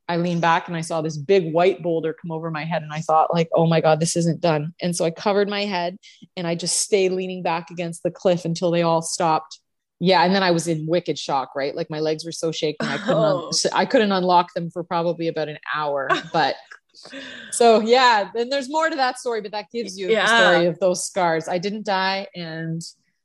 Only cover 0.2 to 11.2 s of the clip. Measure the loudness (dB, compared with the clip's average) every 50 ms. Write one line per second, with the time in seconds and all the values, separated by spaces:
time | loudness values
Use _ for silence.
0.2 | 0 0 0 0 2 2 2 2 0 -2 -6 -6 -4 -4 -4 -4 -4 -4 -6 -4
1.2 | 0 2 4 4 4 2 2 2 4 4 2 0 -2 -2 -2 -2 -2 -4 -6 -8
2.2 | -8 -10 -8 -6 -6 -6 -6 -6 -6 -4 -4 -6 -6 -6 -10 -6 -2 2 2 4
3.2 | 4 4 2 0 0 2 2 2 4 4 4 4 4 4 4 4 2 0 0 0
4.2 | 0 0 0 0 0 0 0 0 -2 -6 -8 -6 -6 -4 -2 -2 -2 -2 -2 -2
5.2 | -2 0 2 2 2 0 -2 -4 -4 -2 -2 -2 -4 -4 -6 -10 _ -20 -20 _
6.2 | -20 -16 -10 -6 -4 -4 -4 -4 -4 -4 -4 -4 -2 0 2 2 2 2 0 -2
7.2 | -4 -6 -6 -4 -4 -2 -4 -4 -6 -8 -10 -8 -8 -8 -6 -6 -6 -6 -4 0
8.2 | 2 2 2 2 0 -4 -4 -2 0 0 2 2 2 2 2 0 0 -2 -4 -2
9.2 | 0 2 2 0 -2 -6 -20 -20 _ _ _ _ _ _ _ -2 2 4 4 6
10.2 | 6 4 4 2 2 2 2 2 0 -2 -4 -4 -2 0 -2 0 0 -2 -6 -6